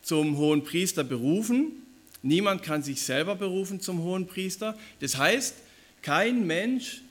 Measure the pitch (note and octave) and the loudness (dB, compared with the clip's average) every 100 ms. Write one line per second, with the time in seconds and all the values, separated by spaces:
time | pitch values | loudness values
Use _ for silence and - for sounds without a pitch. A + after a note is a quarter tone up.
0 | - D#3 D3+ D3 D3+ D3+ D3 E3+ F#3 - | 0 2 2 2 4 4 2 -2 0 -2
1 | C3 B2+ B2+ F#3 A3 B3 D#4 - - - | -2 0 2 2 2 2 0 -4 -20 -20
2 | - - C3 E3 G#3 F#3+ - D3+ C#3 C3+ | -20 -6 2 4 4 0 -2 -4 -2 -4
3 | - C3+ D#3+ F#3+ G3 F#3 F#3+ F#3+ F#3+ F3+ | -2 0 0 -2 -2 -2 -4 -6 -4 -2
4 | E3+ F#3 F3+ - F#3 F#3 G#3+ G#3+ - - | -2 -2 -4 -4 -4 -4 -6 -8 -16 -8
5 | C#3+ C3 D3+ A#3+ - - - - - _ | -4 2 4 2 0 -8 -20 -20 -20 _
6 | - D3 A3 B3 F#3 E3 A3 B3+ - - | 0 2 2 2 2 0 0 -2 -4 -12
7 | - | -18